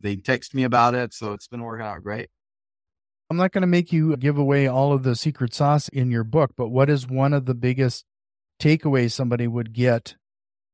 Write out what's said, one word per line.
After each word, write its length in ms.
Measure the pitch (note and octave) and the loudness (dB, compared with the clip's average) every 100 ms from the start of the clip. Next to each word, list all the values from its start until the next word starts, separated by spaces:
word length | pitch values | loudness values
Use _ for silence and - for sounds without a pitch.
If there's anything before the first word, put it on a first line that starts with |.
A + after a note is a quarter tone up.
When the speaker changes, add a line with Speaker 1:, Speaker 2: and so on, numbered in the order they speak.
Speaker 1:
they 140 | G#2 G2+ | -6 -6
text 360 | - B2+ - | -4 -4 -4
me 100 | C3+ | -4
about 300 | B2+ A#2+ A#2+ | 0 2 2
it. 180 | B2 A#2+ | 0 -4
So 220 | - A2 | -8 -10
it's 140 | G#2 - | -10 -12
been 160 | A#2+ | -14
working 240 | A#2 A#2 G#2+ | -12 -10 -10
out 160 | F2 | -10
great. 260 | G2+ G#2+ A2+ _ _ _ _ _ _ _ _ _ - | -10 -10 -12 _ _ _ _ _ _ _ _ _ -6
Speaker 2:
I'm 60 | E3+ | -2
not 140 | F#3 | 0
gonna 140 | G3+ F3+ | 0 2
make 260 | F3 E3+ | 2 2
you 240 | D#3+ D#3 C#3 | 2 2 0
give 220 | C#3 D3 | 0 0
away 300 | C#3 C#3 C3+ | 2 2 2
all 260 | B2+ C#3 | 2 2
of 80 | C#3 | 2
the 140 | C3 A#2 | 0 -2
secret 400 | D#3 - A#2+ - | -2 -2 -4 0
sauce 320 | C#3+ D3 - | 2 2 0
in 220 | C3+ B2 | -2 0
your 120 | A#2 | 0
book, 280 | A2 D#3 C#3+ - | 0 0 0 -2
but 140 | A#2 | -2
what 180 | B2 C#3 | 2 4
is 200 | C#3+ B2+ | 2 0
one 260 | C3 C#3 | 0 2
of 140 | C#3+ B2+ | 2 0
the 80 | A#2+ | -2
biggest 500 | B2 B2+ B2+ - - _ _ _ _ - | 0 0 0 -2 -12 _ _ _ _ -2
takeaways 520 | D3+ D#3 D3+ C3+ A#2+ | 2 2 2 0 0
somebody 360 | - B2 A#2+ A#2+ | -2 -2 -2 -2
would 240 | A#2+ A2+ | -4 -6
get 440 | A2+ B2 A#2 - - _ _ _ _ _ | 0 2 2 -2 -18 _ _ _ _ _